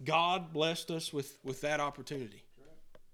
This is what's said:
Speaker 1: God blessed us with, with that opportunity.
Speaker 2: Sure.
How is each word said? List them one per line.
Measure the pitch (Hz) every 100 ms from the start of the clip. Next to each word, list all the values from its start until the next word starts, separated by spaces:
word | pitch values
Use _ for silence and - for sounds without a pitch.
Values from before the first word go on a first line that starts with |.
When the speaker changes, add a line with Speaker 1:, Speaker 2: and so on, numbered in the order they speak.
Speaker 1:
God | 135 160 175 185 165
blessed | 156 160 165 -
us | 165 -
with, | 147 139 -
with | 131 131
that | 147 151
opportunity. | 143 139 131 143 110 - - -
Speaker 2:
Sure. | - - - - -